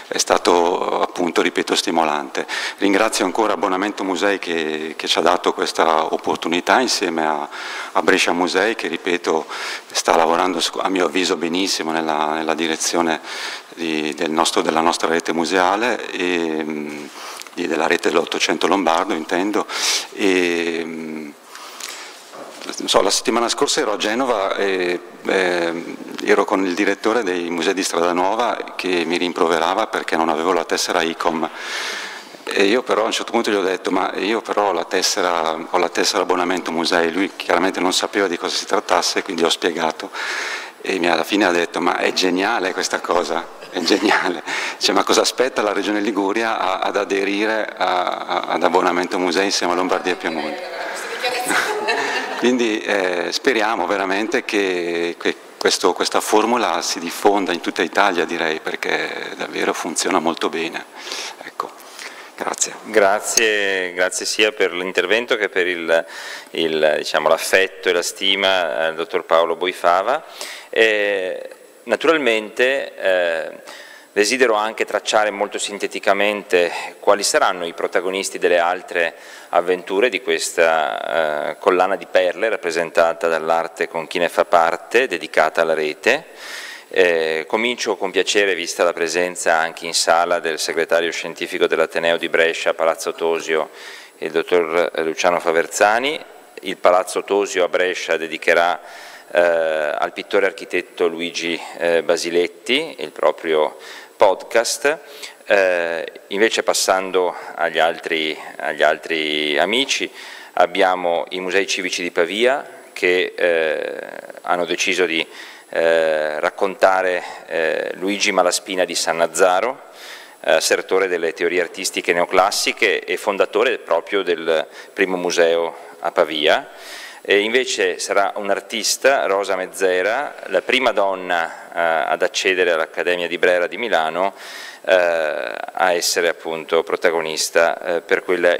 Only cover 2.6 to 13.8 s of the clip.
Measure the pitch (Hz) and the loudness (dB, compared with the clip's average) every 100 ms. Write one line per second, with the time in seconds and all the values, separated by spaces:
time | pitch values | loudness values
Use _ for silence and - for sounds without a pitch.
2.6 | - - 101 95 110 - 95 113 104 92 | -6 -2 2 4 2 2 0 2 0 0
3.6 | 98 92 104 - 95 85 101 95 87 82 | 0 0 -2 -4 -4 0 0 0 -2 -2
4.6 | 78 78 80 76 92 - 82 90 92 - | -2 -4 -6 -6 0 0 2 2 0 0
5.6 | 85 - 82 80 82 82 - 78 85 87 | -2 2 2 2 0 -2 -2 -2 0 0
6.6 | - 110 120 - 90 82 78 76 73 - | 2 2 2 0 -2 0 0 -2 -4 -10
7.6 | - - - 95 92 92 101 87 87 87 | -10 -10 -4 0 4 4 4 2 2 2
8.6 | 107 113 87 82 - 90 - 80 - - | 0 0 -4 -4 -2 -2 0 0 -2 -8
9.6 | - - - - - 85 80 85 92 85 | -8 -10 -6 -2 4 4 6 4 2 0
10.6 | - - 92 95 85 92 87 85 82 90 | -2 -2 0 2 2 2 0 0 0 0
11.6 | 95 - 82 80 80 76 76 78 80 78 | -2 -2 -2 -2 0 0 0 0 -2 0
12.6 | 82 80 - 85 85 78 - - - - | 0 -2 0 0 0 -2 -6 -10 -10 -10
13.6 | - - | -14 -8